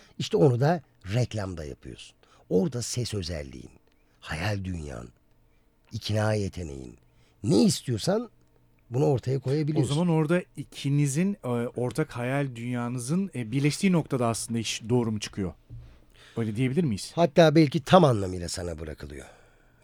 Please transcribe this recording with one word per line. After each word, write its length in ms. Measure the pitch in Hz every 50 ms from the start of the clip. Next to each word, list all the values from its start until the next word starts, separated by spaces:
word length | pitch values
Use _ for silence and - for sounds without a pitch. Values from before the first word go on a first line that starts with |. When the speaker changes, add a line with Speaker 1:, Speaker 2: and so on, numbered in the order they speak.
| - _ _ -
Speaker 1:
İşte 180 | 151 - -
onu 220 | 196 170 139 120 113
da 220 | 135 151 180 156 - _ _ _ - 90 101
reklamda 520 | 123 123 - - 107 98 95 90 80 78
yapıyorsun. 500 | 71 62 - - 64 55 - - - _ _ _ _ _ _ _ _
Orada 320 | 170 180 190 160 120 120
ses 320 | 110 - - 123 117 - -
özelliğin, 560 | 101 87 78 87 78 71 65 62 64 62 - - - _ _ _ _ _ _ _ _
hayal 440 | - - 82 78 87 107 104 98 92
dünyan, 440 | 92 92 82 76 71 64 58 58 62 - _ _ _ _ _ _ _ _ _ _ _ _ _ _ _
ikna 420 | - 107 - - 104 107 107 107 110
yeteneğin, 640 | 107 98 92 - 87 87 78 69 67 65 60 58 - _ _ _ _ _ _ _ _ -
ne 200 | 113 175 208 247
istiyorsan 680 | 196 135 - - - 120 101 - 160 190 226 247 - - _ _ _ _ _ _ _ _ _ _ _
bunu 160 | 120 131 151
ortaya 340 | 151 139 113 - 127 135 139
koyabiliyorsun. 520 | - 131 139 156 156 143 156 156 135 -
Speaker 2:
O 40 | 143
zaman 200 | 151 180 175 160
orada 260 | 160 156 147 175 180 - - _
ikinizin, 800 | - 127 - - - - 139 139 147 147 139 131 156 185 202 202 - -
e, 40 |
ortak 640 | 127 120 120 117 123 - 117 123 123 117 - 156 -
hayal 440 | - 120 120 123 135 143 143 135 123
dünyanızın, 760 | 117 117 123 123 120 120 120 123 127 117 123 165 185 196 180 -
e, 160 | 123 120 107
birleştiği 400 | 117 143 139 151 143 - - 196
noktada 360 | 180 160 143 - 143 123 120
aslında 320 | 117 117 - - - 117 117
iş 220 | 107 - - - 120 107
doğru 220 | 123 123 117 113
mu 80 | 110 104
çıkıyor? 340 | - - - - 95 85 - - _ _ - - - - - - - _ _ - - - -
Öyle 180 | 117 113 110 107
diyebilir 280 | 110 131 123 131 175 180
miyiz? 280 | 135 104 90 - - -
Speaker 1:
Hatta 400 | 165 170 160 - - 165 156 147
belki 280 | 165 156 135 - 160 -
tam 200 | - 180 190 165
anlamıyla 460 | 139 120 101 98 92 90 90 87 82
sana 300 | - 92 87 87 82 76
bırakılıyor. 460 | 82 76 73 - 71 71 71 67 - - - - - - _ _ _ _ _ _